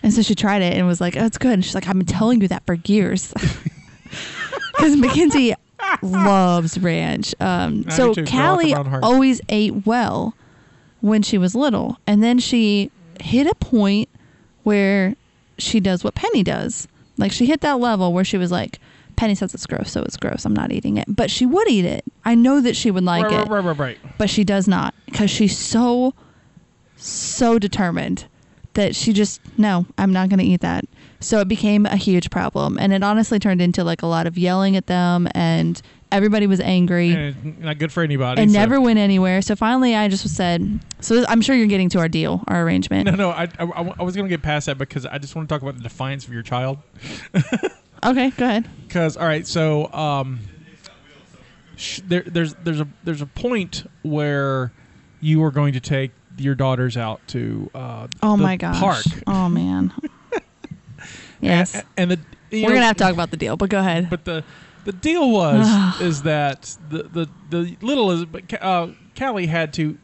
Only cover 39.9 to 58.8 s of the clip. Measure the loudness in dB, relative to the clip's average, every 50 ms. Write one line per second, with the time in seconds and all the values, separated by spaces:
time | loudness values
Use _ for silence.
39.9 | 2 2 0 0 0 -2 -4 -4 -4 -2 -2 0 0 0 -2 -4 -4 -6 -8 -12
40.9 | -18 -14 -2 2 2 2 4 4 2 2 2 4 2 4 4 4 2 2 2 2
41.9 | 2 0 0 0 0 -2 -2 -2 -2 -4 -4 -2 -2 0 0 2 0 0 0 0
42.9 | -2 0 0 0 0 0 0 -2 -2 -4 -6 -8 -6 -8 -8 -6 -6 -6 -8 -8
43.9 | -6 -6 -6 -6 -4 -6 -4 -4 -4 -4 -2 -2 -4 -2 -2 -4 -6 -6 -8 -8
44.9 | -8 -10 -10 -8 -10 -10 -12 -10 -10 -10 -6 -6 -6 -6 -6 -8 -12 -10 -14 -14
45.9 | -10 -8 -8 -8 -8 -10 -12 -12 -12 -12 -8 -6 -4 -4 -4 -4 -6 -8 -12 _
46.9 | _ -20 -16 -14 -14 -14 -16 -4 -2 -2 0 0 -2 -4 -4 -6 -8 _ _ _
47.9 | _ -4 -2 0 2 2 0 0 0 0 -2 0 0 0 -2 -4 -10 -20 -20 -6
48.9 | -4 -2 -2 -2 -2 -2 -2 -2 -2 -2 -4 -4 -2 0 0 2 2 0 -2 -4
49.9 | -6 -6 -4 -2 -2 -4 -4 -6 -8 -10 -12 -14 -16 -20 -20 -20 -20 -20 _ -20
50.9 | -20 _ _ _ -20 -20 -20 _ _ -20 -20 -20 -20 _ _ _ -20 -14 -12 -12
51.9 | -12 -12 -6 -2 -2 -2 -2 -2 -2 -2 -2 -2 -4 -8 -6 -6 -4 -4 -4 -6
52.9 | -8 _ _ -8 -6 -6 -8 -10 _ -6 -4 -2 -2 -2 -4 -6 -10 -14 -14 -14
53.9 | _ _ _ -4 -4 -2 -2 0 -2 -2 -2 -2 -2 -2 -4 -6 -8 _ -20 _
54.9 | _ -20 _ _ _ _ 0 2 4 4 4 2 2 2 0 0 0 -2 -4 -2
55.9 | -2 -2 -2 -4 _ _ _ _ -14 -6 -4 -4 -2 0 0 0 0 0 -2 -2
56.9 | -2 -4 -6 -6 -8 -10 _ -10 -8 -6 -6 -4 -6 -8 -8 -10 _ -12 -12 -12
57.9 | -12 -12 -12 -14 -10 -2 0 2 4 4 4 2 2 0 -4 -4 -2 0